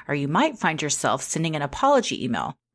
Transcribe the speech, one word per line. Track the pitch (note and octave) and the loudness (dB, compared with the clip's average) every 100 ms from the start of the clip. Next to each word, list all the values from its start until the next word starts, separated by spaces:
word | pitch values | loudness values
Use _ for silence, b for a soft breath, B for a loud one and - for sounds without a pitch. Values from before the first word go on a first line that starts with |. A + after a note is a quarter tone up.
| B | B
or | |
you | C#3+ C#3 | -2 2
might | F3 D#4 A#3+ | 2 2 2
find | F3+ D#3 | -2 0
yourself | D3+ - B2+ B2+ | -2 0 0 0
sending | - D#3 E3 | -2 -2 -2
an | D#3 | -2
apology | C#3+ - C#4 C#4 - - | -4 0 4 4 2 -4
email | B2+ G2+ B1+ - _ | -4 -4 -4 -8 _